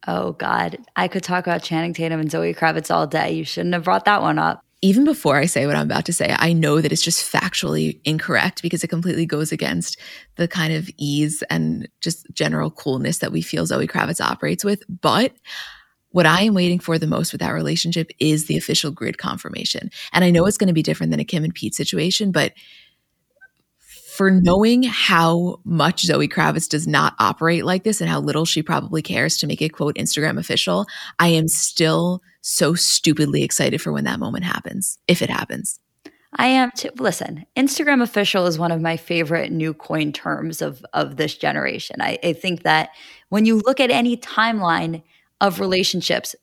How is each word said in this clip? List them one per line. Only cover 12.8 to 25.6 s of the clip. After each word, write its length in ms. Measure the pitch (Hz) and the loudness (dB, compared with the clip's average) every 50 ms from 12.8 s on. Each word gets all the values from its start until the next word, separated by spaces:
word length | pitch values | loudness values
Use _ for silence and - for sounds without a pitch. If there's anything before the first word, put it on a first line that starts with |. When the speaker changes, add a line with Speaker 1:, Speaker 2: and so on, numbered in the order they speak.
| - 151 131 131 135 131 175 - | -4 -4 -2 -2 -2 -2 -2 -2
Speaker 2:
that 120 | - - | -4 -4
we 100 | - 160 | -4 -4
feel 240 | 170 - - 160 170 | -4 -4 -4 -4 -2
Zoe 220 | 165 - - - 170 | 0 0 -2 -2 -2
Kravitz 320 | - - - - 170 - | -2 -2 -2 -2 -2 -2
operates 460 | - - - - - 151 170 180 - | -2 -2 -2 -2 -2 -4 -4 -2 0
with. 180 | 202 208 196 - _ | -2 -2 -2 -4 _
But 420 | 180 180 - 156 113 160 233 269 - _ _ - - - - - - - - _ _ _ _ _ | -14 -2 2 2 4 4 2 0 -2 _ _ -16 -14 -14 -14 -16 -18 -20 -20 _ _ _ _ _
what 160 | _ 175 175 | _ 4 6
I 160 | 156 160 180 | 6 6 6
am 120 | 202 220 208 | 4 4 4
waiting 260 | 185 180 180 175 180 | 4 4 4 2 0
for 200 | - - 165 160 | 0 0 -2 0
the 80 | 160 156 | 0 0
most 240 | 156 - 170 - | 0 0 -2 -2
with 80 | - - | -4 -4
that 140 | 175 151 - | -4 -2 -2
relationship 580 | 160 160 143 156 170 - 170 170 175 160 - - _ | -2 -2 -2 0 0 0 -2 0 -2 -4 -4 -4 _
is 280 | - 156 156 156 156 - | 2 2 2 2 2 0
the 100 | 151 160 | -2 -2
official 340 | - - 147 - - 151 | 0 0 0 0 0 -2
grid 260 | 147 - - - - - | -6 -6 -6 -6 -6 -6
confirmation. 720 | - - - - - - - - - - - - - - - - - - | -6 -6 -6 -6 -8 -12 -10 -6 -6 -6 -6 -6 -8 -10 -12 -12 -16 -2
And 140 | - 170 185 | 2 4 6
I 60 | 175 | 6
know 140 | 175 170 170 | 6 6 6
it's 120 | 196 214 - | 4 2 2
gonna 160 | 208 190 170 | 2 2 2
be 100 | 160 151 | 2 2
different 280 | - 151 - 170 160 | 0 -2 -2 0 -2
than 100 | 160 151 | 0 -2
a 40 | 147 | -2
Kim 200 | - - 165 151 | -2 -2 -2 -2
and 100 | 160 170 | -2 -4
Pete 180 | - - 160 - | -6 -8 -8 -6
situation, 600 | - - - - 170 151 175 185 - 214 196 180 | -4 -4 -2 -2 0 0 0 0 0 0 0 2
but 180 | 160 143 - - - - - - - - _ _ _ _ _ _ _ _ _ _ _ - _ _ _ _ _ _ _ _ _ - - - - - | 2 0 0 -4 -10 -20 -20 -20 -20 -20 _ _ _ _ _ _ _ _ _ _ _ -20 _ _ _ _ _ _ _ _ _ -20 -20 -20 -18 -4
for 140 | - 196 190 | 2 4 6
knowing 540 | 190 185 180 175 175 190 214 226 240 247 254 | 6 8 8 6 6 6 6 6 6 4 4
how 760 | 247 220 - - - 190 170 165 165 165 170 175 180 - - | 2 0 0 2 4 4 6 6 6 4 2 0 -2 -4 -6